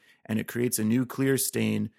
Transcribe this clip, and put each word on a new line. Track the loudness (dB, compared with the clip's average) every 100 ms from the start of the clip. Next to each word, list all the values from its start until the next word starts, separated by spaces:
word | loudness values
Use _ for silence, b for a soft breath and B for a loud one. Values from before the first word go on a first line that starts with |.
| b b b
and | -4
it | -2
creates | -2 0 0
a |
new | 2 2 0
clear | 0 2 2
stain | 0 0 0 0 -4